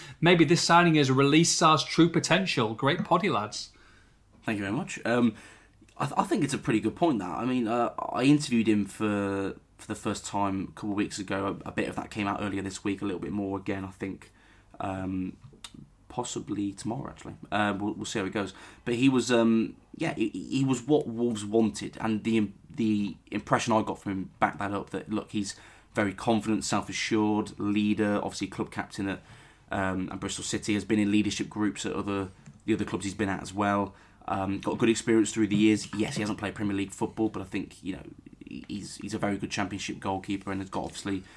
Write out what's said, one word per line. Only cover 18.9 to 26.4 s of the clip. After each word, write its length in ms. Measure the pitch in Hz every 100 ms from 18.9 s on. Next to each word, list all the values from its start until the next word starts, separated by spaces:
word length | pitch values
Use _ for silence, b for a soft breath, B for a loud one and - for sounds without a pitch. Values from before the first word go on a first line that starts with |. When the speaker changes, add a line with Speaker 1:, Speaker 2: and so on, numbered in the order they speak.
Speaker 2:
he 140 | 120 135
was, 220 | 127 113
um, 440 | 117 113 113 101 - _ -
yeah, 180 | 160
he, 140 | - 165
he 360 | 92 - 135
was 180 | 135 120 120
what 200 | 151 -
Wolves 380 | 113 120 107
wanted, 520 | 104 113 110 98 - -
and 220 | 113 107
the 140 | 113 113
im-, 160 | 98 - -
the 420 | - 110 104 101 - -
impression 420 | 104 - 120 120
I 100 | 110
got 160 | 104 92
from 100 | 101
him 180 | 95 90 -
backed 200 | 104 -
that 140 | 98
up. 180 | 101 -
That, 200 | - -
look, 200 | 107 -
he's 220 | 110 98 - b b b
very 180 | - 101
confident, 520 | 95 - 110